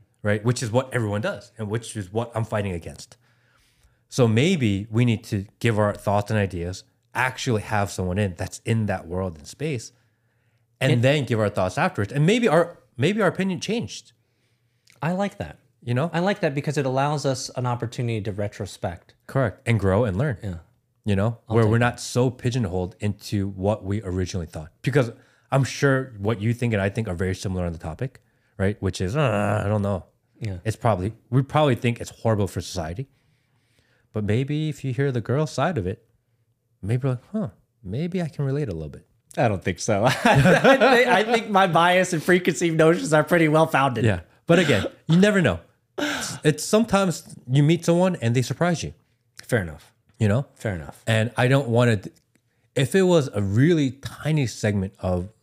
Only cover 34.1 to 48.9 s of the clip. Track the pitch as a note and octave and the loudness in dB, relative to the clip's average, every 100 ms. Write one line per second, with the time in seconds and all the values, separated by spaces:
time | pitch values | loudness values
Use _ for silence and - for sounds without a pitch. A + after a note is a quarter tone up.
34.1 | A2 G#2 A2+ C#3 D3+ D#3 - C3+ B2+ C#3 | -6 -2 -2 -2 -2 -4 -6 -6 -2 -2
35.1 | A#2+ G#2+ C#3 D#3 - D#3 C#3 F2+ - _ | -2 -2 -2 -2 -2 -2 -2 -4 -6 _
36.1 | _ _ _ _ _ _ _ F#2+ B2 C3+ | _ _ _ _ _ _ _ -4 -2 -2
37.1 | A#2+ - A3 D#3 - _ _ F2+ A#2 E3+ | -4 -6 -6 -6 -10 _ _ -10 -6 -4
38.1 | F#3 D#3+ - C#3 C#3 C3 E2 D2+ E2+ _ | -4 -6 -4 -4 -2 -4 -6 -8 -14 _
39.1 | _ _ - A#2+ F#2 G2 F2 - G2+ B2 | _ _ 0 0 0 -4 -4 0 2 2
40.1 | - A#3 D3+ F3 - A#3 C4+ B3 B3 B3 | 4 4 6 6 6 6 6 6 6 4
41.1 | F#3 A3 A#3 G3+ F#3+ F#3+ E3 F3 F#3 F#3 | 2 2 0 2 2 4 4 4 4 2
42.1 | E3 - F3+ F3+ E3 E3+ D#3+ D#3+ E3+ C3+ | 0 2 2 2 0 0 4 4 4 2
43.1 | D#3 D3+ F3 D#3 D#3 D#3+ C3+ C3+ B2 A#2 | 2 4 2 4 4 4 2 0 2 0
44.1 | F2+ - _ - F3 D3+ G2+ - - - | 0 -6 _ 2 4 4 2 0 -6 2
45.1 | E3+ G#3 G3 C3 E2+ - _ _ - - | 4 6 4 2 0 -8 _ _ -8 -6
46.1 | - - - D#3 D#3 - G#3+ A3+ G3 F#3+ | -6 -8 -2 0 0 2 0 2 2 0
47.1 | - - - - C#3 D3 E3+ E3+ E3+ F#3 | -2 -8 -16 0 2 4 4 2 2 2
48.1 | E3 A#2 B2 A#2+ - E3+ D#3+ D2+ | 0 0 0 0 0 0 -2 -6